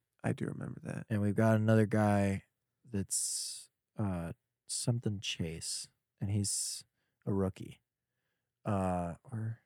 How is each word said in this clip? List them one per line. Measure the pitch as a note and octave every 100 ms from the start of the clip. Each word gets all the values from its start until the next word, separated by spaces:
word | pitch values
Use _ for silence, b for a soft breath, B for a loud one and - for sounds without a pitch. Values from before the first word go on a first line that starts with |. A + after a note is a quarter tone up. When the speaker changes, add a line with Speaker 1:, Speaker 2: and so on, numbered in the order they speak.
| _ _
Speaker 1:
I | A2+
do | - -
remember | - - -
that. | - - -
Speaker 2:
And | G#2+
we've | G#2 G2+
got | A2+ A2
another | G#2+ A2 G#2
guy | G#2+ G#2 G2+ G2 G2 - _ _ _ -
that's, | G2+ F#2 - - - - - - _ _ -
uh, | G2+ F2 E2 - _ _ -
something | - - A#2 A2+ G2
Chase, | - - E2 E2 - - - _ _ _
and | G2+
he's | G#2 G2+ - - - - _ _ _ -
a |
rookie. | G2 F#2+ - - - _ _ _ _ _ _ _ _
Uh, | - G2 F#2 F2+ F2 D#2+ -
or | A2 A2+ A#2